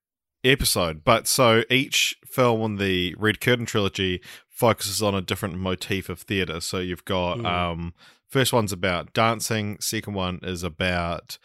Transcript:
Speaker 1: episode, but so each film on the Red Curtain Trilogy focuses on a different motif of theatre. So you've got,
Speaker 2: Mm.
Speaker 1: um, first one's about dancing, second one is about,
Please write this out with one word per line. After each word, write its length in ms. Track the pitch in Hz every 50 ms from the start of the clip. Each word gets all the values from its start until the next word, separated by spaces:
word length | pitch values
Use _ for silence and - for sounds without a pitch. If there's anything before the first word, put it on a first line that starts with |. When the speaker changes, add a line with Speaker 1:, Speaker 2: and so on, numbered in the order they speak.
| _ _ _ _ _ _ _ _ -
Speaker 1:
episode, 600 | 131 131 - 127 - - 107 90 82 78 78 -
but 240 | 127 113 113 -
so 360 | - - - 127 117 113 113 - -
each 460 | 123 131 147 - - - - - - _ -
film 360 | - - 135 127 120 113 110
on 140 | 110 110 104
the 380 | 98 98 95 92 90 90 90 78
Red 240 | - 104 107 101 -
Curtain 240 | - 127 123 120 117
Trilogy 560 | - - 107 98 95 - - 95 92 90 87 - - - - _ _
focuses 520 | - - 127 113 104 - - 101 95 98
on 140 | 107 101 98
a 60 | 98
different 340 | 90 - 101 - 113 95 80
motif 520 | 92 95 92 92 - - - 101 95 - -
of 100 | 87 -
theatre. 400 | - - 107 95 90 80 80 85
So 180 | - - - 95
you've 260 | 92 90 87 - -
got, 320 | - 98 92 90 87 87 117
Speaker 2:
Mm. 60 | 117
Speaker 1:
um, 480 | 87 87 87 87 87 85 82 85 85 - _ - - _ _ _
first 260 | - - 135 127 - 131
one's 180 | 120 107 95
about 420 | 101 87 98 95 90 85 78 - -
dancing, 640 | 120 113 113 117 107 - - 113 110 104 104 101 -
second 340 | - - 110 110 - 104 101
one 260 | 95 92 90 90 80 -
is 200 | 90 92 85 90
about, 760 | 87 80 - 95 92 90 87 87 85 85 78 - - - -